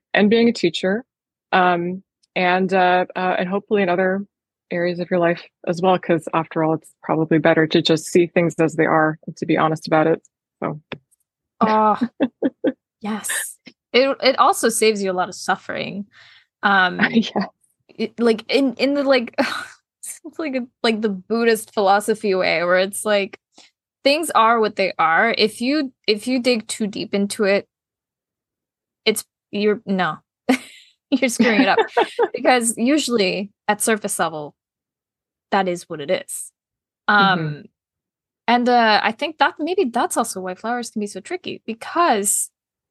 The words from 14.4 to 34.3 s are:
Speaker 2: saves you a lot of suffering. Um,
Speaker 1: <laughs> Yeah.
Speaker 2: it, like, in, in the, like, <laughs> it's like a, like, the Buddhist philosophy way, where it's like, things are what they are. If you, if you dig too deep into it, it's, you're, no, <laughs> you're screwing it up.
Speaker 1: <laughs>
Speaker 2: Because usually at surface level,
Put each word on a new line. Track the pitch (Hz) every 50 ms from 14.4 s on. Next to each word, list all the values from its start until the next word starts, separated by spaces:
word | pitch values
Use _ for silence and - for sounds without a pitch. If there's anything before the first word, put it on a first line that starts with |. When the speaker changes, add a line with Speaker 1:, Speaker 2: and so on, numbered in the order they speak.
| 247 277 381 - - 233
Speaker 2:
saves | 226 - 220 220 220 202 202
you | 190
a | 185
lot | 180 180 170
of | 180
suffering. | - - - 185 196 - - - - - - 175 190 202 - _ - - - - _ _ _ _ _ -
Um, | 208 202 196 185 180 180 175
Speaker 1:
<laughs> | 208 233
Yeah. | - 233 208 - - 214 190 - - _ _ _ _ _ _ _
Speaker 2:
it, | _ - 220 220 - -
like, | 233 233 226 208 - -
in, | 175 247 277 269 233
in | - 226 269 285
the, | 285 277
like, | 269 277 254 233 240 - -
<laughs> | 269 - - - - - - _ _ _ _ _ -
it's | - - - - 330 - -
like | 330 302 254
a, | 262 240 262 _ _ -
like, | 240 226 208
the | 220 220
Buddhist | 196 185 180 - 214 233 233 233 226 220 - - _
philosophy | - 202 190 196 202 208 - 220 208 - 208 190
way, | 185 180 175 170 160 170
where | 175 180 185
it's | 190 196 202 - -
like, | 220 208 202 196 196 - - _ _ _ - - _ _ _ _ _ _ _ _
things | 269 285 311 339 294
are | - - 226 220 233 233
what | 220 208 208
they | - 196 185 - -
are. | 165 160 165 170 208 233 214 -
If | 202 214 - -
you, | 233 254 285 311 294 254 - _ _ -
if | 214 208 - 247
you | 254 262
dig | 240 254 247 220 220 -
too | - - 220 196
deep | 208 - 180 - -
into | 196 202 202 - - 214
it, | 190 202 196 190 - _ _ _ _ _ _ _ _ _ _ _ _ _ _ _ _ _ _ _ _ _ _ _ _ _ _ _
it's, | 220 220 220 - - _ _ _ _
you're, | - 202 208 214 208 - -
no, | - 196 185 180 160 156 - - _ _ _ _ - 262 254 -
<laughs> | - - - - _ _ _ _ _
you're | 285 262 277 254
screwing | 233 - 233 247 220 208
it | 262 196
up. | 175 - 403
Speaker 1:
<laughs> | - - - 427 - - - 480 - -
Speaker 2:
Because | - 247 311 254 247 233 233 220 -
usually | 226 247 294 311 269 - 240 226 196 185 175 175 202 196 - _ _ -
at | 214 208
surface | - - 226 208 - 202 - -
level, | 180 165